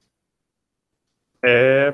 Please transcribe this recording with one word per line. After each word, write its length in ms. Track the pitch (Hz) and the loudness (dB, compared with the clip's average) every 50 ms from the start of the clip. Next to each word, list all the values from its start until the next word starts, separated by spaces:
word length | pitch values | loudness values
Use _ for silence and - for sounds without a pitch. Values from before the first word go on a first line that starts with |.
| _ _ _ _ _ _ _ _ _ _ _ _ _ _ _ _ _ _ _ _ _ _ _ _ _ _ _ _ | _ _ _ _ _ _ _ _ _ _ _ _ _ _ _ _ _ _ _ _ _ _ _ _ _ _ _ _
é, 480 | - 123 120 120 131 131 135 139 139 143 | -2 0 0 2 2 0 0 0 -2 -4